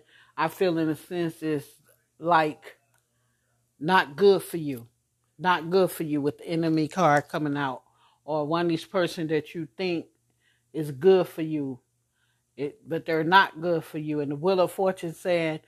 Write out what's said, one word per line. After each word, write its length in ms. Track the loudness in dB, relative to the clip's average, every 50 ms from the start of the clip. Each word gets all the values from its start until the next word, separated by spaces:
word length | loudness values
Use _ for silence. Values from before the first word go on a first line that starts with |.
| _ _ _ _ _ _ _
I 120 | -2 -2 -2
feel 300 | 0 0 0 2 2 2
in 100 | 0 0
a 80 | -2
sense 460 | -4 -8 -8 -6 -4 -4 -4 -6 -6
is, 240 | -4 -4 -4 -4 -6 -10 -20 _ _ _ _ _ _ _ _ -6
like, 600 | 0 2 2 2 2 0 -4 -10 -16 -20 -20 _ _ _ _ _ _ _ _ _ _ _ _ _ _ _ _ _ _ _ _ -6
not 380 | 0 2 4 4 4 2 0
good 260 | 4 6 6 6 4
for 140 | 2 -6 -8
you. 300 | -6 -6 -6 -8 -8 -12 -18 _ _ _ _ _ _ _ _ _ -4
Not 320 | 0 0 0 0 0 0
good 200 | 2 4 4 2
for 140 | 0 -4 -4
you 160 | -4 -2 -2
with 180 | -2 -2 -4 -4
the 80 | -6 -4
enemy 400 | -2 -2 0 0 0 0 0 -2
card 400 | 0 2 4 4 4 4 2 -2
coming 280 | -4 -4 -4 -4 -4
out. 260 | -4 -4 -6 -6 -10 -14 _ _ _ _ _ _ _ _
Or 220 | -6 -4 -4 -2
one 200 | -2 -2 0 0
of 20 | 0
these 160 | -2 -2 -4
person 420 | -4 -2 -2 -2 -2 -2 -6 -4 -2
that 260 | -2 -2 -2 -4 -10
you 120 | -12 -12 -10 _
think 300 | -6 -4 -4 -4 -4 -6 -10 _ _ _ _ _ _ _ _ _ _ _ _
is 200 | -8 -8 -6 -6
good 340 | -4 2 6 6 6 6 4
for 160 | 0 -4 -6
you, 380 | -6 -4 -4 -4 -4 -6 -8 -12 _ _ _ _ _ _ _ _ _ _ _ _ _ _ _
it, 320 | -8 -8 -8 -8 _ -10 -8
but 180 | -6 -6 -2
they're 180 | -2 0 0 2
not 360 | 4 6 4 4 4 0 -4
good 220 | -2 -2 -2 -2
for 160 | -4 -6 -10 -8
you. 220 | -6 -4 -4 -2
And 100 | -2 -4
the 60 | -4
Wheel 240 | -2 0 2 2 2
of 100 | 2 2
Fortune 440 | 0 -2 -2 -2 -2 -4 -6 -10 -10
saying 460 | -6 -4 -2 0 0 0 -2 -4 -6 -10